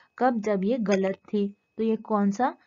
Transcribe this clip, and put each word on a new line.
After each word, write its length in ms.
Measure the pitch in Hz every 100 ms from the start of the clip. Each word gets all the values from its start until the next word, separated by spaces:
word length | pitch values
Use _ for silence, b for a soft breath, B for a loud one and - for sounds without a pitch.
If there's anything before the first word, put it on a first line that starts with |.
| B -
कब? 220 | 247 233
जब 240 | 202 196
ये 140 | 196 254
गलत 360 | 202 196 190
थी। 400 | 196 - 208 202 - _ -
तो 60 |
ये 140 | 220 220
कौन 340 | - 214 202
सा 260 | 202 262 349